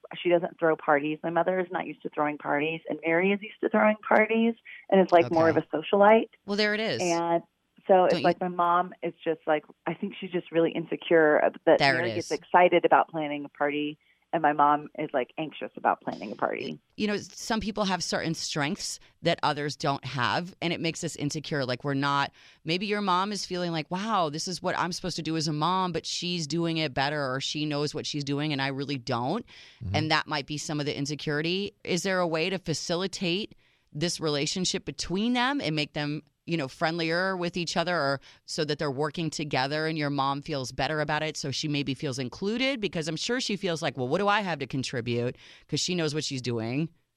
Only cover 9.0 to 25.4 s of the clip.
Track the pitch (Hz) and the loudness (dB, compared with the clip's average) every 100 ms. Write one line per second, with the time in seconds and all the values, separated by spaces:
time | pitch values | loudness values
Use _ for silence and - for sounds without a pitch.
9 | 170 165 - 160 - 151 - - - 156 | -8 -6 -4 -2 0 0 0 -12 -8 -6
10 | 202 - 185 175 - 165 165 - 165 151 | -6 -8 -6 -6 -2 2 2 0 -6 -6
11 | - 170 156 151 - - - 151 143 127 | 2 6 6 6 4 2 4 6 6 4
12 | 120 113 - 151 - 180 180 175 - 143 | 0 -2 -2 -4 2 6 6 6 6 4
13 | - 160 151 147 143 - 147 147 147 156 | 4 0 -4 -6 -8 -4 -2 -2 -4 -8
14 | _ _ _ 165 156 151 147 147 151 - | _ _ _ 0 2 4 4 4 0 -8
15 | 151 143 123 - 156 - 113 - - - | -4 -2 -4 -6 -8 -8 -12 -2 0 0
16 | - - 101 101 - 57 - 78 _ - | -2 -8 -8 -4 -4 -4 -8 -10 _ -6
17 | - 98 180 - - 220 202 208 196 185 | -4 -4 -6 -12 -4 -4 -2 -2 -2 -2
18 | - 190 127 160 - 175 139 208 - - | -2 -2 -2 -4 -4 -2 -2 -4 -6 -10
19 | - _ 165 170 143 147 147 - 147 139 | -14 _ -2 0 0 -2 -4 -4 -2 -2
20 | 127 131 120 113 175 - 170 147 160 - | -4 -2 2 0 -2 -6 -4 -2 -4 -4
21 | 165 - 143 156 139 151 127 127 143 139 | -8 -4 -4 -4 -4 -4 -2 -4 -2 -2
22 | 143 143 139 - - _ - 180 202 208 | 0 0 0 -4 -20 _ -4 -2 -2 -2
23 | 202 180 196 202 - 180 175 165 147 180 | 2 2 0 -4 -6 -4 -2 -4 -4 -6
24 | 220 208 160 147 185 170 180 - 165 170 | -2 0 0 -2 -6 -4 -4 -2 -2 -4
25 | 190 - 156 160 | -6 -6 -4 -2